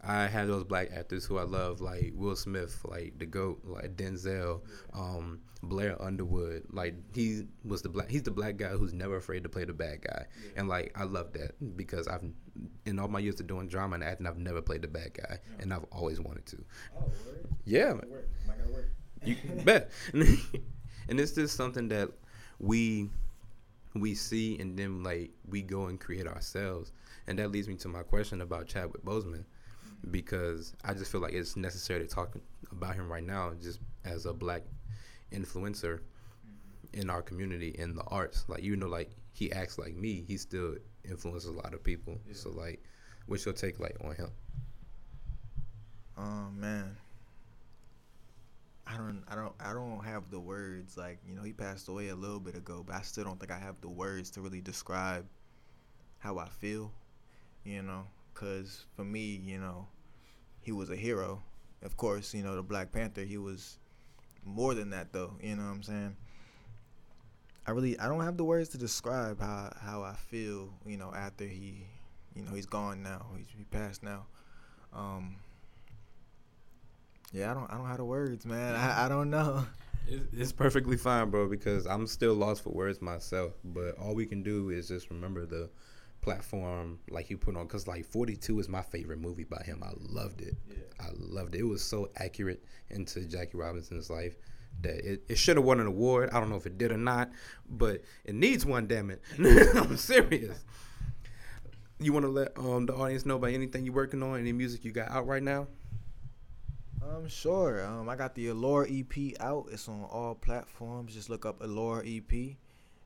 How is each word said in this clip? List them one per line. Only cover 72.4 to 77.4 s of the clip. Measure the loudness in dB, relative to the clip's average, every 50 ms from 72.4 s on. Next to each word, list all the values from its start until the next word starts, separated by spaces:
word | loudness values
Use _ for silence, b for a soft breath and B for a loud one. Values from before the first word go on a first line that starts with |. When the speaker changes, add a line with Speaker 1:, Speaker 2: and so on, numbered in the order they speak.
| -8
Speaker 2:
know, | -6 -6
he's | -6 -6 -4
gone | -4 -4 -2 -2 -6 -6
now, | -8 -8 -8 -8 -10 -10 -10
he's, | -12 -12 -12 -14 -16
he | -14
passed | -4 -4 -4 -4 -4 -8 -10 -10
now. | -10 -10 -10 -10 -14 B B B B B B B B B B B B -12
Um, | -10 -8 -8 -6 -8 -8 -8 -10 -12 B B B B B B B B B B B B B B B -18 -18 -20 -20 -20 -20 -20 -20 -20 -20 -20 -20 -18 -20 -20 -20 -20 -20 -20 -20 -20 -20 -10 -6
yeah, | -4